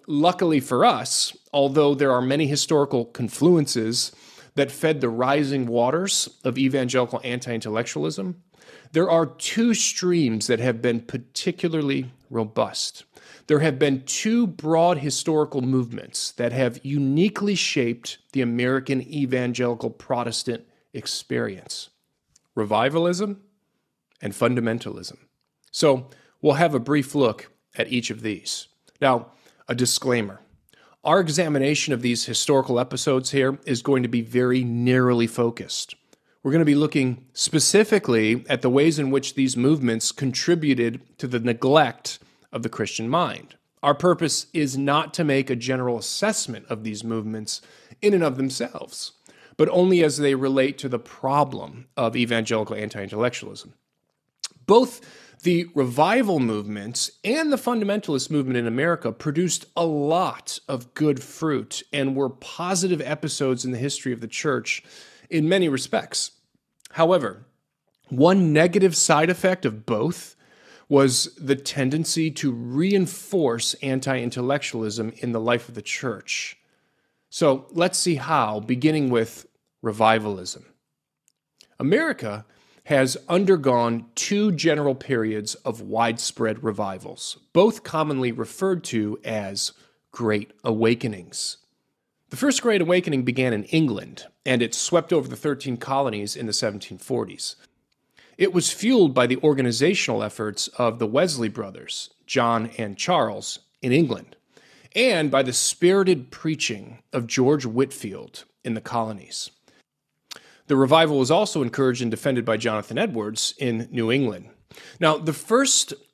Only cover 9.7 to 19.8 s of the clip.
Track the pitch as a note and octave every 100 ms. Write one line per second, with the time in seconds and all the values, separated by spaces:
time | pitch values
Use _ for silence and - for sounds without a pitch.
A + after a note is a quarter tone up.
9.7 | A3 - - F3+ F3 C3 A2 - A2+ B2+
10.7 | A2+ B2 A#2 - B2+ C3 - F#3+ F3 F3
11.7 | D#3+ C#3+ C#3 B2+ - _ A2+ G#2+ A2+ G#2+
12.7 | - - - - - - - - D3+ D#3+
13.7 | C3 D3 C3 - - G#3+ A#3 A3 D3+ D3+
14.7 | E3 E3+ F3 C#3+ - - D#3 D3 C#3 B2+
15.7 | C3 A#2 A#2 - - - - A#2+ B2 B2
16.7 | B2 C3+ C#3+ C3+ D3 G#3 - G3+ G3 -
17.7 | D3 A#2+ A#2+ - - _ C3+ A#2+ A#2 B2
18.7 | C3 C3 C3+ B2+ D3 C3 B2+ B2 A#2+ B2
19.7 | A#2